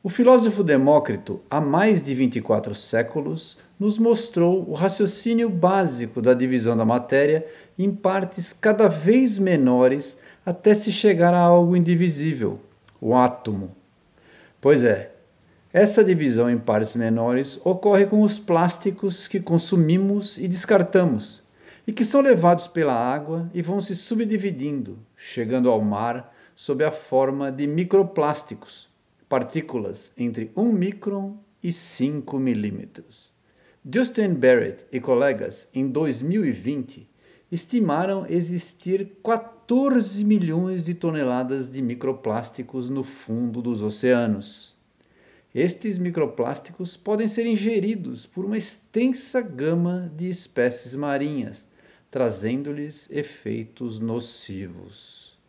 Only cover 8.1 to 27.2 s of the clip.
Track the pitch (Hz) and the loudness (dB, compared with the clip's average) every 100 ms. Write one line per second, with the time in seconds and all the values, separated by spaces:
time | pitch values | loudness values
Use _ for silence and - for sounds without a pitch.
8.1 | 190 185 - 175 - 208 208 208 156 160 | 0 -4 -8 -12 0 0 4 4 4 4
9.1 | 247 262 196 190 165 127 123 127 139 139 | 4 4 2 2 4 4 6 4 2 -6
10.1 | - - _ - 175 214 208 208 - 208 | -18 -20 _ -8 0 4 4 2 0 2
11.1 | 175 175 175 175 175 175 180 170 175 180 | 4 4 6 8 8 6 4 4 2 2
12.1 | 147 156 135 104 101 - _ _ _ 110 | 0 -4 -2 -4 -4 -16 _ _ _ 2
13.1 | 127 127 - - 98 95 - _ _ _ | 4 4 0 -8 -8 -8 -16 _ _ _
14.1 | _ _ - _ _ 139 147 120 101 - | _ _ -20 _ _ 4 4 4 2 -4
15.1 | - _ _ _ _ _ 175 208 208 196 | -20 _ _ _ _ _ 4 4 6 4
16.1 | 175 143 113 120 117 110 107 110 120 113 | 4 2 2 2 2 2 0 0 -2 0
17.1 | 113 117 123 135 - 180 185 208 202 202 | 0 2 0 -2 -4 -2 0 4 4 4
18.1 | 208 208 208 - 165 175 - 202 190 196 | 4 2 0 0 2 2 0 -6 -2 -6
19.1 | 180 - 196 - 165 - 185 156 180 196 | -6 -6 -6 0 0 2 2 4 2 2
20.1 | 208 202 - 180 180 - 202 175 190 175 | -2 -4 -8 -6 -6 2 2 4 2 2
21.1 | 107 - - _ _ - - - 214 220 | -2 -6 -20 _ _ -20 -14 -10 -4 2
22.1 | 277 277 196 170 170 - 170 147 120 123 | 4 4 6 6 2 -2 -2 0 0 -2
23.1 | 147 147 165 170 175 165 196 190 180 - | -4 -6 -6 -6 -6 -4 -4 -4 -10 -4
24.1 | 226 220 214 196 143 147 139 98 107 - | -4 -2 -2 -4 -6 -6 -6 -8 -14 -20
25.1 | _ - 123 113 127 123 110 107 101 117 | _ -12 -8 -4 0 2 2 0 -2 -4
26.1 | 123 - _ _ _ - 135 151 151 - | -6 -12 _ _ _ -6 0 0 -2 -2
27.1 | 131 | 2